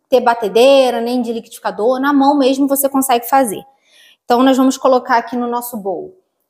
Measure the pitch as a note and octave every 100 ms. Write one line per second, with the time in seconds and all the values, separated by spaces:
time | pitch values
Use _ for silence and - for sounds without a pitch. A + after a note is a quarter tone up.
0 | _ B3+ A#3 A#3 G#3 G3 C4 C#4 B3+ A#3
1 | A#3 B3 A#3 A3+ A3+ - G#3+ G3 G#3+ B3+
2 | C#4 C#4+ C4+ D4 C4 C4+ C#4 C4+ C4+ C#4
3 | C4 A#3+ A#3+ C4+ B3+ F3+ - _ _ _
4 | - _ _ A#3+ C4 C4 C4+ C4 C4+ B3+
5 | B3 A#3+ A#3+ B3 A#3+ A#3+ A#3+ A3+ G3 E3+
6 | D3+ - _ _ _